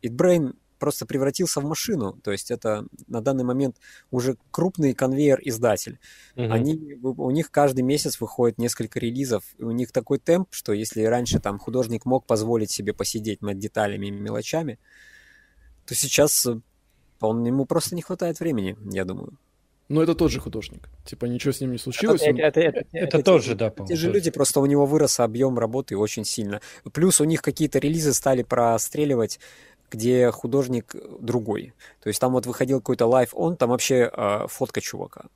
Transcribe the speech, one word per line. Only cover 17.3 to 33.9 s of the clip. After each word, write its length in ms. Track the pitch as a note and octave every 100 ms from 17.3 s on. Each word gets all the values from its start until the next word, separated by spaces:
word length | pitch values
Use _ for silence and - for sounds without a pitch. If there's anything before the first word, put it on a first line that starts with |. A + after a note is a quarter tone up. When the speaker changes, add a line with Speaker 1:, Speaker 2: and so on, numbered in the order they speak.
| A#2
Speaker 1:
ему 200 | A#2 C3+ C3+
просто 280 | E3 -
не 80 | F3
хватает 380 | - F3+ F3 D#3+
времени, 360 | E3+ B2+ F#2+ A2 G2+
я 140 | G2
думаю. 280 | F#2 F#2 - - _ _ _ _ _
Speaker 3:
Но 140 | D3
это 120 | D#3+
тот 160 | E3 D#3+
же 80 | A#2
художник. 480 | - A2 G#2 - - -
Типа 220 | - - A#2+
ничего 260 | A#2+ C#3+
с 80 | C3
ним 120 | C3
не 60 | B2
случилось, 440 | - B2 G#3+ E3+
Speaker 1:
Это, 80 | D3+
Speaker 3:
он 80 | B2+
Speaker 1:
это, 220 | D#3 D3+
это, 180 | D#3+ -
это, 100 | -
Speaker 2:
Это 240 | D#3+ E3+ D#3
Speaker 1:
это 40 |
Speaker 2:
тот 180 | C#3+ F3
Speaker 1:
те 60 | A#2+
Speaker 2:
же, 60 | G#2+
да, 100 | A2
Speaker 1:
это 80 |
те 20 | -
Speaker 2:
по-моему, 200 | G2 E3
Speaker 1:
же 100 | E3
Speaker 2:
тот 80 |
Speaker 1:
люди, 100 | G3 E3+
Speaker 2:
же. 60 |
Speaker 1:
просто 280 | - C#3 -
у 60 | C#3
него 200 | C#3+ C#3+
вырос 320 | D#3 C#3+ -
объем 380 | A#2 A2+ C3+ B2
работы 380 | A2+ B2 C#3 G2
очень 280 | G#2 -
сильно. 360 | G#2+ - G#2 G#2 - - -
Плюс 280 | - F3+ -
у 40 |
них 180 | D3+ D#3+
какие-то 380 | - - D3+ C#3
релизы 320 | C#3 D#3+ D#3
стали 300 | B2+ - C3
простреливать, 960 | A#2+ A#2+ A#2+ A2+ - D3+ D3 C3 A2 - - - - _ _
где 400 | A2+ A2+ B2+ B2
художник 640 | A2+ B2 C3+ B2+ B2 - - - -
другой. 540 | - B2 G#2+ G#2 - _ - _
То 80 | -
есть 120 | G#2
там 120 | B2+
вот 140 | B2+ B2
выходил 320 | A#2+ C3 C3+
какой-то 280 | - B2 A#2
Live 240 | B2+ A#2+
On, 220 | - E3 F3
там 140 | A#2+
вообще, 380 | B2 -